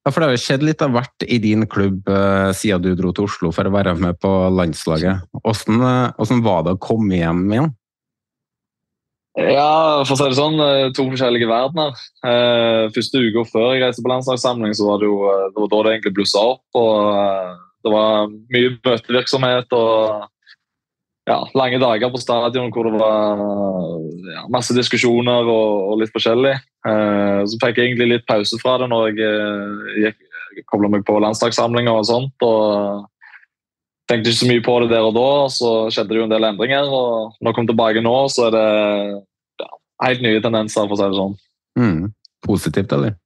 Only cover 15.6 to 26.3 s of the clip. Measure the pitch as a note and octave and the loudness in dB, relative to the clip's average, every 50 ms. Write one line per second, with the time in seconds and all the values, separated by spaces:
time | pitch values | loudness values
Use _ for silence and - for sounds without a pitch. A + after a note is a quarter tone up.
15.6 | G#2+ G2 G#2 G#2+ G#2+ A2 A2 A2 G#2+ G#2 F#2+ G2 G2 - - G2+ G#2+ A#2+ B2+ - | -2 0 0 2 2 2 0 0 -2 -4 -2 -2 -2 0 2 2 2 2 0 -2
16.6 | _ _ _ B2+ A#2 A2+ A2 G#2 G#2 G#2 G#2 G2+ G2+ G2 G2 F#2+ F#2 F2+ F2+ F2 | _ _ _ 0 2 2 2 2 2 2 0 0 0 0 0 -2 -4 -8 -10 -16
17.6 | F2+ _ _ _ _ A2+ G#2+ G#2+ G#2+ A2 A2 G#2+ G#2 G#2 G#2+ G#2+ A2 A#2 B2 B2 | -20 _ _ _ _ 0 2 2 2 2 2 2 0 -2 -6 -14 -14 _ 0 0
18.6 | B2 B2+ B2+ A#2 - C3+ A#2+ A2+ - - A#2+ B2+ B2 - - C3+ C3 B2+ B2 B2 | 0 0 -2 -2 0 0 0 0 -2 -2 -2 -2 0 0 -2 0 0 0 0 -2
19.6 | A#2+ _ B2+ A#2+ A2+ A2+ A2 A2 A2 G#2+ G#2+ G#2 G#2 G#2 _ _ _ _ - _ | -2 _ 0 0 2 2 2 2 0 0 -2 -6 -8 -14 _ _ _ _ -20 _
20.6 | _ _ _ _ _ _ _ _ _ _ _ _ _ - A#2 - - - - C3 | _ _ _ _ _ _ _ _ _ _ _ _ _ -2 -2 -2 -2 -4 -2 0
21.6 | C3 B2+ B2 B2+ C3 B2 A2+ G#2+ A#2 B2+ B2+ B2+ B2 - A#2+ A#2 A#2 A#2+ A#2+ B2+ | 0 0 0 0 2 2 2 0 0 -2 -4 -6 -4 -2 -2 0 0 -2 -2 -2
22.6 | B2 A#2+ A2 A#2 A2+ A2+ G#2+ G#2+ A2 A2 G#2+ G#2+ G#2+ G#2 G#2 G#2 G#2 - G2+ G2+ | -4 -4 -4 -2 -2 0 0 2 2 2 2 2 0 0 -2 -2 -4 -4 -4 -4
23.6 | G2+ G2 F#2+ F#2 F2+ E2 E2+ E2 D#2+ D#2 D#2+ F2+ F2+ F#2 D#2+ D#2+ E2 - A#2+ B2 | -4 -2 -2 -4 -6 -6 -8 -8 -10 -10 -12 -14 -14 -14 -14 -14 -8 -4 -4 -2
24.6 | A#2+ - A#2+ B2+ A#2+ - - A#2 - B2 A#2 A#2+ A#2+ B2 B2 A#2+ A#2+ A#2 A2+ A2+ | -2 0 0 0 0 0 -2 0 2 2 2 2 2 2 2 2 2 2 2 2
25.6 | A2 G#2+ G#2 G#2 F#2+ G2 G#2+ G#2+ A2 A2 _ A2 - A2+ | 2 2 0 0 0 -2 0 -2 -2 -2 _ -2 0 2